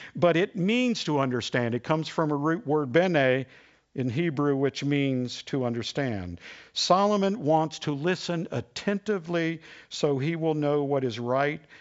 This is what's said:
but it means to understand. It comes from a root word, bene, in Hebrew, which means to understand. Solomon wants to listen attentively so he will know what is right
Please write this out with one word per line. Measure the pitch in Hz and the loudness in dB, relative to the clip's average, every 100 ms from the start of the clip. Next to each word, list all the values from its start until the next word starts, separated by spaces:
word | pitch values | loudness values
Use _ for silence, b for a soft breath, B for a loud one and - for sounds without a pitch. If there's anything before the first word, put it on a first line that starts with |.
| B - | B 2
but | 175 160 | 4 4
it | 196 196 | 2 0
means | 185 240 247 226 - | 0 2 2 0 0
to | 147 | 0
understand. | 135 123 - 127 120 120 | 0 -2 -2 0 0 -2
It | |
comes | - 160 156 | 0 -2 0
from | - 156 | -2 0
a | 147 | 0
root | 147 165 135 | 0 -2 0
word, | 151 139 | 0 2
bene, | 143 185 160 131 131 131 b b b b - | 2 4 4 4 2 -2 b b b b -4
in | 127 | -2
Hebrew, | 117 170 135 143 139 | 0 -2 0 0 2
which | 139 - | 0 -2
means | 143 143 139 127 123 - | 0 0 2 0 -2 -8
to | - 139 123 | -4 -2 -2
understand. | 117 113 - 139 104 90 85 B B B | -2 -4 -4 -2 -4 -6 -10 B B B
Solomon | - - 180 202 208 196 202 | -4 2 4 4 2 2 0
wants | 147 156 156 - | 2 2 2 -4
to | - | -6
listen | 143 160 180 - 170 - | -2 -2 -2 -4 -4 -4
attentively | 127 - - - 202 208 202 165 170 165 165 B B B | -6 -8 -6 -4 -4 -2 -4 -2 -2 -2 -4 B B B
so | - 151 139 | -2 0 2
he | 143 165 | 0 0
will | 160 | 0
know | 151 147 147 | 0 2 2
what | 143 143 | 2 0
is | 127 110 | 0 -2
right | 120 131 143 156 - B | -2 0 0 -2 -12 B